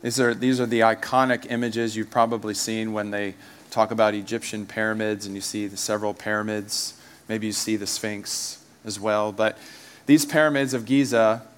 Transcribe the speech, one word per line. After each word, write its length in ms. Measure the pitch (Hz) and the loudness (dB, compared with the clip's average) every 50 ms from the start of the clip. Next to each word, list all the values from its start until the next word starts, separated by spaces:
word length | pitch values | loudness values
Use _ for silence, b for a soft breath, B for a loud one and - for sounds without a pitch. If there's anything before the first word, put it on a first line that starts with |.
These 180 | - 123 110 127 | -4 -2 0 2
are, 140 | 127 120 117 | 2 2 2
these 260 | - 120 127 131 123 | 2 2 2 2 2
are 60 | 123 | 0
the 160 | 117 120 117 | 2 4 4
iconic 680 | 110 113 113 110 - - - 131 131 131 123 117 - - | 6 4 4 2 -2 0 2 2 4 4 2 -2 -2 -6
images 460 | 123 117 120 120 110 117 117 113 107 | -4 -2 -2 -2 -2 -2 -2 -2 -2
you've 160 | 110 107 104 | -4 -8 -2
probably 420 | - 123 117 113 117 110 98 107 104 | 2 2 2 2 0 -4 -4 -6 -4
seen 380 | - - - 110 110 110 110 | -4 -4 -4 -4 -4 -4 -4
when 200 | 107 107 104 104 | -4 -4 -4 -4
they 240 | 104 104 101 98 95 B B B B B B B | -4 -4 -4 -4 -6 B B B B B B B
talk 200 | - 113 110 98 | 2 2 2 2
about 240 | 117 110 110 107 104 | 4 4 4 4 4
Egyptian 520 | 104 98 - 113 113 - - - 107 104 | 0 -4 -4 -6 -6 -6 -6 -8 -10 -10
pyramids, 600 | - - 113 110 110 110 110 110 107 107 98 101 | -8 -4 -2 -2 -2 0 0 0 -2 -2 -4 -6
and 80 | 101 98 | -10 -8
you 60 | 98 | -8
see 260 | 95 - - 107 104 | -8 -6 -6 -4 -6
the 120 | 101 98 | -6 -6
several 360 | 95 - - 107 104 107 104 101 | -6 -4 -2 -2 0 -2 -4 -4
pyramids. 800 | - - 107 107 107 107 107 107 107 104 107 - - - - - B B B B B B - | -4 -4 -2 -2 -2 -2 -2 -4 -6 -6 -6 -6 -6 -6 -8 -10 B B B B B B -6
Maybe 160 | 110 110 107 | -6 -4 -4
you 80 | 110 101 | -4 -4
see 240 | - - - 110 | -4 -2 -2 -2
the 100 | 104 101 | -2 -2
Sphinx 760 | - - - - 107 104 101 101 - - - - - - - - _ - _ _ | -4 -6 -4 -4 -6 -6 -6 -8 -8 -8 -6 -6 -8 -10 -14 -18 _ -20 _ _
as 160 | 110 98 98 | -10 -10 -4
well. 320 | 98 110 104 107 104 107 | 0 0 2 2 0 -2
But 260 | 101 104 107 107 - B B B B B B B B B B | 0 0 0 0 0 B B B B B B B B B B
these 180 | - 143 156 143 | 6 6 6 6
pyramids 480 | 147 - 156 156 156 147 139 139 127 127 | 4 4 4 4 4 4 2 0 0 -2
of 120 | 123 110 | -4 -2
Giza 580 | 107 131 139 139 120 120 113 113 110 110 113 - - - | 2 2 2 2 4 4 6 6 6 4 2 -4 -16 -20